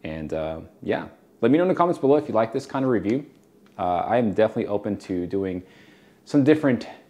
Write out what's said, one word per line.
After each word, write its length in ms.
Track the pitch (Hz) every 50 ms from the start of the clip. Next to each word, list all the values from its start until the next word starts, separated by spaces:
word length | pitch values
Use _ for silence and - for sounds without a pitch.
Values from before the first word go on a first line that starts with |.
| _
And, 280 | 80 78 80 78 76 78
uh, 300 | 80 78 80 80 80 85 - - _ -
yeah, 240 | - 110 - - - - _ _ _ _ _ -
let 100 | 117 135
me 60 | 165
know 40 | 175
in 60 | 185
the 80 | 175
comments 240 | - 175 175 170 -
below 160 | - 131 143
if 100 | 151 147
you 80 | - 104
like 180 | 107 113 110 -
this 140 | 139 131
kind 180 | - - 135 131
of 60 | 131
review. 340 | 123 104 87 101 117 139 156 - _ _ _ _ _ _ _ _ _ -
Uh, 200 | 95 90 87 87
I 180 | - - 110
am 160 | 123 123 107 92
definitely 340 | 95 107 110 - 123 104
open 300 | - 104 101 - 107 101
to 320 | 98 - - 95 90 87 87
doing 340 | 95 98 98 95 92 92 90 - - - - - - _ _ _ _ _ _
some 180 | - - 147 131
different 460 | 135 156 151 - 139 123 110 - - - - - _